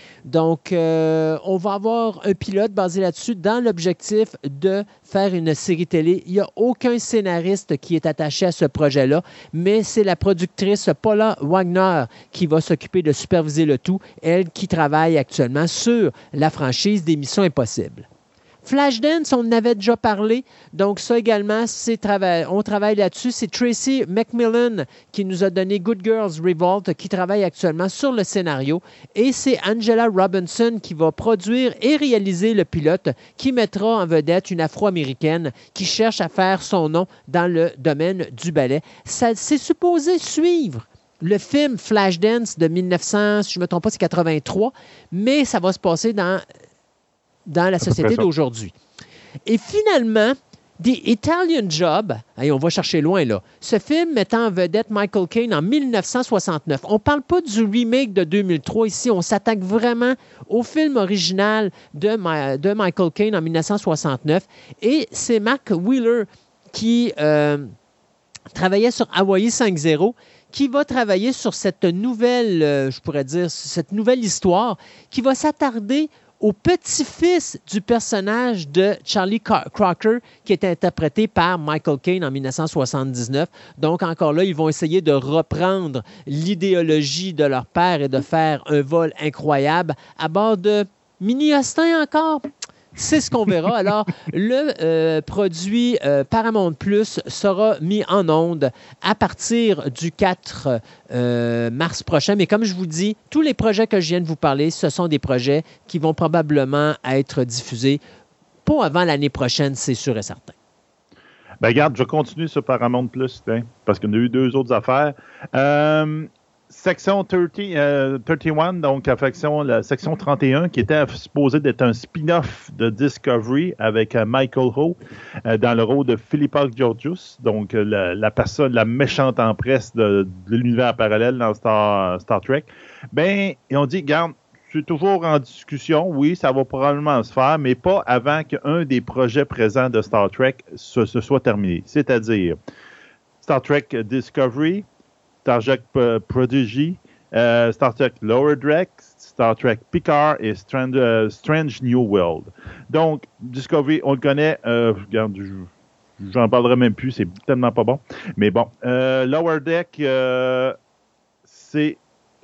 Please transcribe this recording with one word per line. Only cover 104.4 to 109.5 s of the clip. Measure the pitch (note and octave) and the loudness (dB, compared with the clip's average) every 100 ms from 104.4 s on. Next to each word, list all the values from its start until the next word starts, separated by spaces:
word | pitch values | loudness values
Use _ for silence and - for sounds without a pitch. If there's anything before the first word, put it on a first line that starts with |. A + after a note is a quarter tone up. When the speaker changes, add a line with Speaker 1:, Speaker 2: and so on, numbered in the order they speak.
| D#3 C#3 D#3 | 0 2 0
Speaker 1:
ce | - E3+ | 0 -2
sont | - F3 | 0 0
des | D3 | 0
projets | - B2+ B2+ D3 - - - | 0 0 2 0 -2 -18 -8
qui | E3 | -2
vont | D#3 | -2
probablement | D#3 E3+ E3+ D3+ D3 C3 C#3+ D3+ - | 0 0 0 2 0 2 0 0 -2
être | B2+ C3+ C3+ - | -2 -2 -2 -4
diffusés | B2 A#2+ - A2+ C3 C#3+ - - _ _ _ _ - | -4 -6 -8 -2 0 0 -4 -20 _ _ _ _ -2
pas | D4+ | 0
avant | F#3 D#3+ | 2 2
l'année | F3 C#3+ C#3+ | 2 2 -2
prochaine, | - B2 | -2 -2